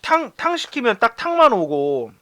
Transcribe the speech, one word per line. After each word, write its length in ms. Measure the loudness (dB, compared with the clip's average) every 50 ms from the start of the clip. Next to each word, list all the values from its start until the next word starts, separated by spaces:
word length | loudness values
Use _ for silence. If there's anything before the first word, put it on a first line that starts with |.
탕, 300 | 0 0 0 0 0 -4 _
탕 220 | -6 -4 -4 -4 -4
시키면 400 | -6 -8 -8 -2 0 0 0 2
딱 160 | 0 -2 -2
탕만 380 | -2 -6 -4 2 4 4 4 4
오고 580 | 2 0 -2 -2 -2 0 0 -2 -2 -4 -8 -12 _